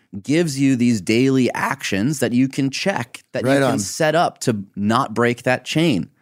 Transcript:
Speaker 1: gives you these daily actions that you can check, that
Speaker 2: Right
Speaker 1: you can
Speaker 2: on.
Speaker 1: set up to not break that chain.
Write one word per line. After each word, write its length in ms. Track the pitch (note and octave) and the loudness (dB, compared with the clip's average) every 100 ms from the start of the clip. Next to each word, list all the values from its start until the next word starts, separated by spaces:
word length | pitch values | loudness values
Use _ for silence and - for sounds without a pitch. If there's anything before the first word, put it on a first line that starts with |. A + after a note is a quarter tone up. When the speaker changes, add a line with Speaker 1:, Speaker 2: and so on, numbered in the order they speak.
| _ G2 | _ -10
Speaker 1:
gives 380 | G#2 D#3 E3+ C3+ | -2 0 0 0
you 160 | C3+ B2+ | 0 2
these 260 | A#2+ A2+ | 2 2
daily 500 | F2 A2+ C3+ C3+ A#2 - | 2 2 4 2 0 0
actions 640 | A2+ C#3 - F#2+ B2 D3 | -4 -4 -4 -2 -2 0
that 140 | A#2 | 0
you 140 | A#2+ C3 | 0 0
can 220 | - C3+ | -2 -4
check, 540 | - F#3+ G3 B2 - _ | -4 -4 -4 -6 -12 _
that 120 | B2+ | -4
Speaker 2:
Right 120 | B2+ C#3 | 0 2
Speaker 1:
you 40 | |
can 100 | C3 | 2
Speaker 2:
on. 80 | A2 | 0
Speaker 1:
set 340 | G2 - D#3 | -4 -2 0
up 240 | D#3 E3+ - | 2 0 -2
to 220 | - G#2+ F#2+ - | -2 -2 -6 -4
not 400 | G#2 A#2 C3+ A2 | 0 2 0 0
break 260 | A#2+ A#2+ | 0 0
that 240 | C3 B2+ - | -2 -2 -2
chain. 460 | D#3 E3+ G2 - _ | 0 0 0 -4 _